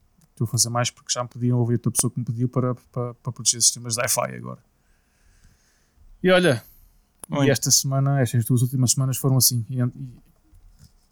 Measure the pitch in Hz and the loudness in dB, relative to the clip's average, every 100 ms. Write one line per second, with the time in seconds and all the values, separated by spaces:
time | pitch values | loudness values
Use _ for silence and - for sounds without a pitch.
0 | _ _ _ - 117 117 117 120 120 - | _ _ _ -6 -4 0 0 0 -4 -6
1 | - 127 120 123 123 123 117 120 120 - | -8 -6 -6 -4 0 2 2 0 -2 -2
2 | 123 - 120 113 127 135 123 123 _ 127 | -2 -4 -6 -4 -2 -2 -4 -4 _ -10
3 | 120 117 - 113 113 120 - - 120 113 | -10 -10 -14 -6 -4 0 0 -2 -8 -4
4 | 123 - 65 62 60 64 _ _ _ _ | -2 -2 -4 -6 -12 -16 _ _ _ _
5 | _ _ _ _ _ _ _ _ _ _ | _ _ _ _ _ _ _ _ _ _
6 | - - 180 185 175 120 - _ _ _ | -20 -2 4 6 6 2 -2 _ _ _
7 | _ _ - 143 139 127 139 - 139 135 | _ _ -6 2 2 2 2 0 2 0
8 | 139 139 123 120 113 127 123 131 123 - | 2 2 2 2 2 2 2 0 0 0
9 | 131 123 139 131 - 120 107 131 123 - | -2 0 2 2 2 0 -4 -4 -4 -4
10 | 131 113 _ _ _ - - _ - _ | -16 -16 _ _ _ -20 -20 _ -20 _
11 | _ | _